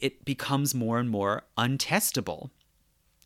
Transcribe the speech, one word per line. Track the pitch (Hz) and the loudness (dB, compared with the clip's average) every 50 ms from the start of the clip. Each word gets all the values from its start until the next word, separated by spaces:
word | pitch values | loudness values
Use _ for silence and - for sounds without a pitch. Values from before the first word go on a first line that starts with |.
it | - 135 - - - | -2 -4 -4 -4 -4
becomes | 139 135 - - - 143 139 143 139 - | -6 -4 -4 -2 0 0 2 2 0 0
more | 127 117 110 113 120 | 0 0 0 0 0
and | 123 123 | 0 0
more | 110 101 98 98 104 - - _ _ - | 0 2 2 2 0 0 -4 _ _ 0
untestable. | 113 123 135 131 - - 160 202 - - - 135 - - 80 78 - 135 - _ _ _ _ _ _ _ _ _ _ _ _ _ _ | 0 0 0 0 0 0 2 2 2 0 0 -2 -2 -4 -6 -8 -10 -14 -16 _ _ _ _ _ _ _ _ _ _ _ _ _ _